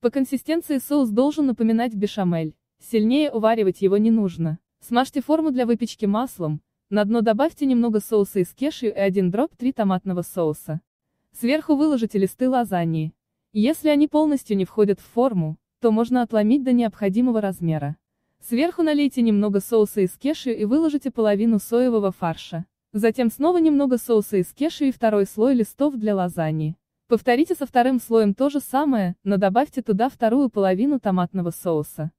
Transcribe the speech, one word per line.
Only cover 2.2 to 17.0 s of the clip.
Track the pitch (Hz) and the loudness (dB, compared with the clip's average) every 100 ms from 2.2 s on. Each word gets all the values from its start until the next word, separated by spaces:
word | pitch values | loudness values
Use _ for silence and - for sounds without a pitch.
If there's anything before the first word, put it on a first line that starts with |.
| 185 170 160 - _ _ | -2 -2 -4 -10 _ _
сильнее | - 226 214 269 294 | -4 0 2 2 0
уваривать | 233 214 226 196 180 | 0 0 2 0 0
его | 196 196 | 0 2
не | 220 | 2
нужно. | 226 196 175 165 156 _ _ | 2 0 -2 -4 -6 _ _
Смажьте | - 240 262 - | -2 0 0 -4
форму | 254 311 320 | -2 0 0
для | 254 233 | -2 0
выпечки | 233 226 - 202 | -2 -2 -4 -2
маслом, | 208 254 - 160 151 _ _ _ | -2 -4 -6 -6 -6 _ _ _
на | 202 | -2
дно | 208 233 | 0 0
добавьте | 220 214 302 - 277 | 2 2 0 -2 0
немного | 247 233 214 | 2 2 0
соуса | - 220 196 202 | 0 0 0 -2
из | 180 | -4
кешью | - 277 - 226 | -2 -6 -4 -6
и | - | -2
один | 196 190 185 | 0 2 0
дробь | 196 302 _ | 0 -4 _
три | 247 | -6
томатного | - 202 185 190 175 | -2 0 0 -2 -6
соуса. | 170 - 165 151 - 160 _ _ _ _ _ | -6 -2 -2 -4 -8 -10 _ _ _ _ _
Сверху | - 233 302 311 285 | -6 -2 -2 0 0
выложите | 311 277 226 208 | 2 0 -2 0
листы | 190 - 254 | -2 0 0
лазаньи. | 254 226 185 170 160 156 - _ _ _ | 0 0 -2 -2 -2 -4 -8 _ _ _
Если | 214 220 311 302 | -2 0 0 0
они | 294 294 | 2 2
полностью | 302 311 285 - 202 | 2 2 0 -2 -2
не | 185 | -2
входят | - 208 196 | 0 0 0
в | |
форму, | - - 262 202 156 160 _ _ | -4 0 0 0 -4 -6 _ _
то | 233 | 0
можно | 220 233 247 | 2 2 0
отломить | 240 220 214 277 | 0 2 2 2
до | 262 | 2
необходимого | 247 233 - | 2 2 -2